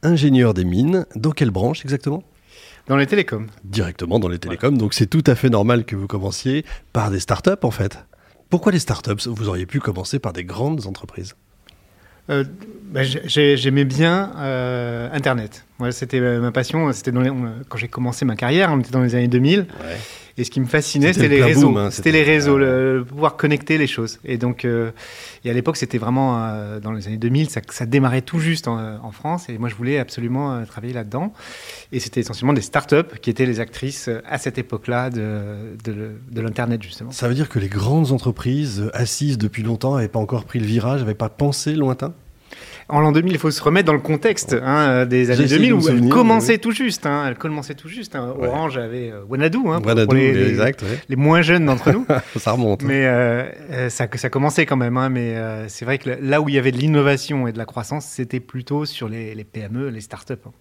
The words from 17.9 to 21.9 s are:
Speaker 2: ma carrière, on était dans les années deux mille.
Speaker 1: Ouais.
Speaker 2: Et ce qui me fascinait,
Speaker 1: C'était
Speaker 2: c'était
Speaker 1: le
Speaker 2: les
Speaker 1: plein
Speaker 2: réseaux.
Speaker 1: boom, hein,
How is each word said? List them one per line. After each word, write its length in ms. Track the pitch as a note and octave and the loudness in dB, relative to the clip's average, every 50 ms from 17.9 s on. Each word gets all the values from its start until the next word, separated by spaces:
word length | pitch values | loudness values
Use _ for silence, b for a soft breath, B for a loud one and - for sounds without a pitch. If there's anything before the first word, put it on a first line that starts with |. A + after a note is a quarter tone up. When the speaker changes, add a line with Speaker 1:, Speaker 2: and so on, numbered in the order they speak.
| - - B2 B2 A#2+ - - | -6 -4 -4 -4 -4 -2 -2
Speaker 2:
ma 140 | C3 A2 G#2 | -2 -2 -2
carrière, 340 | - A#2+ C#3+ F3 G3 F3 | -2 0 2 2 2 2
on 80 | D#3 C3+ | 2 2
était 120 | A#2+ A2 | 0 0
dans 100 | B2 C3 | 0 2
les 120 | B2+ B2 A#2 | 2 2 2
années 140 | B2 B2 A#2+ | 2 2 4
deux 120 | B2 B2 | 4 4
mille. 280 | B2+ C#3+ F3+ G3+ F#3 - - - | 4 4 4 2 2 -2 -8 -14
Speaker 1:
Ouais. 160 | - E2 E2+ G2+ A2 B B B B B B - | -12 -10 -10 -10 -10 B B B B B B -8
Speaker 2:
Et 60 | B2 | -8
ce 80 | - | -4
qui 80 | - C3+ | -2 -4
me 60 | C3 | -4
fascinait, 480 | A#2+ - D3+ D3 - - D3 C#3 D#3+ F#3 | 0 0 0 0 0 0 2 4 4 4
Speaker 1:
C'était 140 | - D3+ D3 | 4 4 4
Speaker 2:
c'était 0 | |
Speaker 1:
le 60 | C#3+ | 6
Speaker 2:
les 40 | C#3 | 6
Speaker 1:
plein 80 | B2+ B2+ | 6 6
Speaker 2:
réseaux. 200 | - C#3 C#3+ C3+ | 6 6 6 6
Speaker 1:
boom, 100 | A2 G#2 | 6 4
hein, 140 | G2+ G#2 | 0 -2